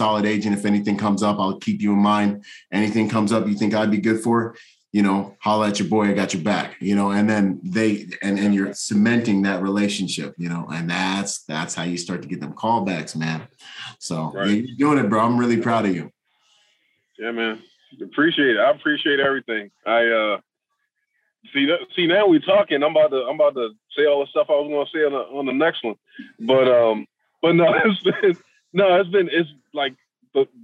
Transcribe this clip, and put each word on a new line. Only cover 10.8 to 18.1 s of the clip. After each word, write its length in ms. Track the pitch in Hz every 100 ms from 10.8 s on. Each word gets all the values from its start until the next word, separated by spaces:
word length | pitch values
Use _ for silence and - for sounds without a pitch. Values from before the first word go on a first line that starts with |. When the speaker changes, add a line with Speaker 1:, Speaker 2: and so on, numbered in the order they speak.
| 85
Speaker 1:
that's, 520 | 90 92 98 101 - -
that's 280 | 78 82
how 80 | -
you 160 | 85 87
start 240 | - 85
to 60 | 71
get 140 | 87
them 120 | 71
callbacks, 600 | - 110 117 98 85 - 78
man. 260 | 80 80 - _ - - - -
So 360 | - 80 78 95
Speaker 2:
Right. 140 | 98
Speaker 1:
yeah, 40 | 107 127
you're 100 | 127
doing 260 | 147 143
it, 60 | 107
bro. 120 | 107
I'm 180 | 117 120
really 180 | 120 113
proud 280 | 120 113 101
of 80 | 85
you. 160 | - _ _ _ _ _ _ _ _ _ _ -
Speaker 2:
Yeah, 140 | 110
man. 260 | 117 113 110 - _ _ -
Appreciate 540 | -